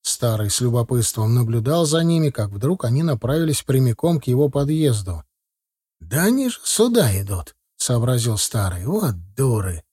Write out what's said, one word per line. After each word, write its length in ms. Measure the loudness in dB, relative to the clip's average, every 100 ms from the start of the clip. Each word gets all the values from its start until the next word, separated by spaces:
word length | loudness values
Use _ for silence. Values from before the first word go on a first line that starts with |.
Старый 480 | -8 -2 -2 0 -2
с 100 | 0
любопытством 720 | 0 0 0 0 0 0 2
наблюдал 500 | 2 2 0 0 0
за 180 | 2 2
ними, 260 | 2 2 0
как 200 | -2 -6
вдруг 340 | -2 -2 -2
они 180 | 0 0
направились 600 | 0 -2 -2 0 0 -2
прямиком 580 | 0 2 2 2 0 0
к 60 | 0
его 200 | 2 2
подъезду. 760 | 0 0 2 2 0 -4 -10 -12 _ _ _ _ _ _ _
"Да 240 | -4 0
они 240 | 2 2 0
же 120 | -4
сюда 560 | -4 2 2 4 2 0
идут", 360 | -4 -8 -10 _ _ _
сообразил 640 | -2 0 2 0 0 -2
старый. 480 | -2 -2 -2 -4 -4
"Вот 280 | -2 -2 -4 -10 -2
дуры! 460 | 0 0 -2 -8 _